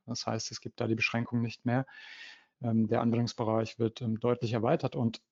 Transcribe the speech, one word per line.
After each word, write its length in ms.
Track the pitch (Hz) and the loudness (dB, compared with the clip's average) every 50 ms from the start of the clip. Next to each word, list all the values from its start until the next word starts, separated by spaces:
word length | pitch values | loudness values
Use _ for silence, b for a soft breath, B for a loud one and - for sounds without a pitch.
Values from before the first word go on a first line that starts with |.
| - | -6
Das 200 | 120 117 - - | -8 -6 -6 -4
heißt, 260 | 117 113 110 - - | -4 -4 -4 -4 -6
es 80 | 120 - | -10 -12
gibt 200 | - 117 - - | -12 -10 -6 -4
da 60 | 117 | 0
die 80 | 110 113 | 0 0
Beschränkung 460 | 117 - - - 117 123 - 123 117 | 0 0 0 0 0 -2 0 0 0
nicht 240 | 117 113 - - - | 0 0 -4 -4 0
mehr. 220 | 120 120 131 131 B B B B B B B B B B B B B B - | 2 2 2 0 B B B B B B B B B B B B B B -6
Ähm, 240 | 123 117 110 110 110 | -2 2 2 4 4
der 140 | 110 117 120 | 4 2 2
Anwendungsbereich 800 | 123 117 113 117 120 117 - - 117 110 110 113 113 - - - | 2 2 2 2 0 0 -2 -2 0 2 2 2 0 -2 -2 0
wird, 240 | 117 110 - - | 0 0 0 -2
ähm, 180 | 127 110 110 113 | -4 -4 -2 0
deutlich 320 | - 123 123 - 127 107 | 2 0 0 2 0 0
erweitert 420 | 123 113 107 127 165 - - - - | 0 2 2 2 2 2 0 -2 0
und, 260 | 139 117 117 - - _ _ | 2 0 0 0 -2 _ _